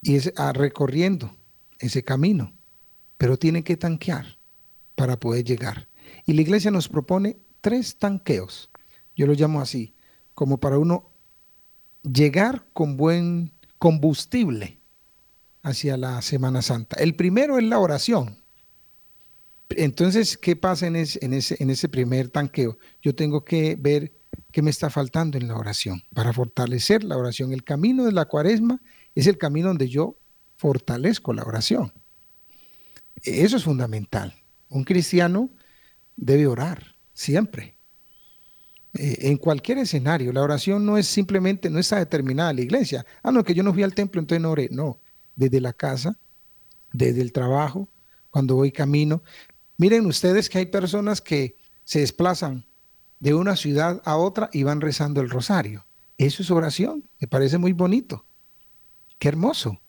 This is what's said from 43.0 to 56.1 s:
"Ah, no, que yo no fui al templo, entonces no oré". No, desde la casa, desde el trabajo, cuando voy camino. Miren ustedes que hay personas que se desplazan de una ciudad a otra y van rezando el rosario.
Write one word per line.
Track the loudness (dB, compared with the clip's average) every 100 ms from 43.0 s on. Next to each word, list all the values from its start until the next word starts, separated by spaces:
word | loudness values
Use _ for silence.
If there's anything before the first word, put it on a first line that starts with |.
| -10 -8
"Ah, | 0
no, | 2
que | 2
yo | 2
no | 2
fui | 2
al | 0
templo, | 0 -2 -4
entonces | -2 0
no | 0
oré". | 0 -2
No, | -2 -6 -6 _ _ _ -2
desde | 2 2
la | 0
casa, | -4 -4 -2 -4 -6 _ _ _ _ _ _ _
desde | 0 0 2
el | -2
trabajo, | -2 0 0 0 -4 -10 _ _ _ _
cuando | -2 2 2
voy | 2
camino. | 0 0 2 2 0 -6 -20 -20 _ _ _
Miren | 4 4 2
ustedes | 2 2 2 2
que | -2
hay | -2
personas | -2 -2 -2 -2 -4
que | -2 -2 -2 -8 _ _
se | -4 0
desplazan | 0 0 0 0 -4 -8 -12 _ _ _ _ _
de | 2
una | 2 2 0
ciudad | 0 0 0 -2
a | -2 0
otra | 0 0 -4
y | -2
van | 0 0
rezando | -2 -2 -2 -2
el | -2
rosario. | -4 0 0 -2 -8 -18 _ _